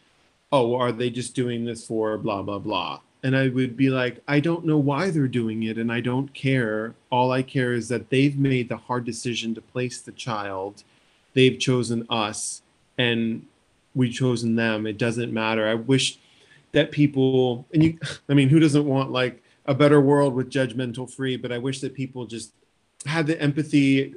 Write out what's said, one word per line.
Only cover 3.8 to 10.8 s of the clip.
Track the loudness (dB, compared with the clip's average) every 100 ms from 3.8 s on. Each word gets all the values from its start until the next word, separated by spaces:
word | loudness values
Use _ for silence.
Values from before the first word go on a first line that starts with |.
| 0
like, | 2 -2 -4 0
"I | 2
don't | 2 0 0
know | 2
why | 2 0 0
they're | 0 0
doing | 0 -2 -2
it, | -4 -2
and | -2
I | -2
don't | -2 -2 -4
care. | -4 0 0 0 -2 -6 -12 -4
All | 0 2
I | 0
care | -2 -2 0
is | -2 -2
that | -6 0
they've | 2 2 2
made | 0 0 -2
the | -8
hard | -6 -6 -6
decision | -8 -6 -6 -6 -8
to |
place | -8 -6 -6 -8
the | -16
child. | -12 -8 -6 -6 -6 -8 -12